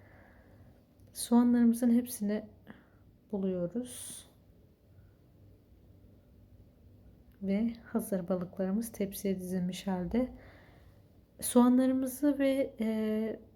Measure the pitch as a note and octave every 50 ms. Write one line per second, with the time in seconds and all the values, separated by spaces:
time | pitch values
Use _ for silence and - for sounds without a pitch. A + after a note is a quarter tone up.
0 | - - - - - - - - - - - - - - - - - _ _ -
1 | - - - - - - A#3+ A#3+ A#3+ A#3+ A#3+ A#3+ A#3+ A#3 A3+ A#3 C4 A#3+ A#3 A#3+
2 | B3 A#3+ - - G#3 G3+ G#3 G#3+ - - - - - - - - - _ - -
3 | - - - _ _ _ - G3 F#3+ F#3+ F#3 F3+ F3 F3 - A#3 B3 - - -
4 | - - - - - - - - - - - - - _ _ _ _ _ - -
5 | - - - _ _ _ - - - - - - _ _ - - - - - -
6 | - - - - _ - - - - - - - - - - - - - - -
7 | - - - - - - - - G3 F#3+ G3 G#3 A3+ A#3 A#3 - - - - A3+
8 | - - G3+ F#3 F3 F3 F#3+ F3+ F3+ F3 - - F#3+ F#3 F#3+ A3 A#3 A3+ - -
9 | G3+ G3 - - - G3 F#3+ F#3+ F#3 F3+ F#3 F#3 F3+ F3+ F3+ - - G3+ F#3 F3+
10 | F3+ E3+ G#3+ A#3 B3+ B3+ - - - - - - - - - - - - - -
11 | - - _ - - _ _ - - - - B3 A#3+ B3 B3 B3+ C4 C4 C4 C4
12 | C4+ B3+ B3+ - D4 D4 C#4 C#4 C#4 C4+ C4+ C4+ C4+ C4+ - - A3 A3 A3 A3
13 | A3 G#3+ G#3+ G#3+ A3 A3 G#3+ - - - -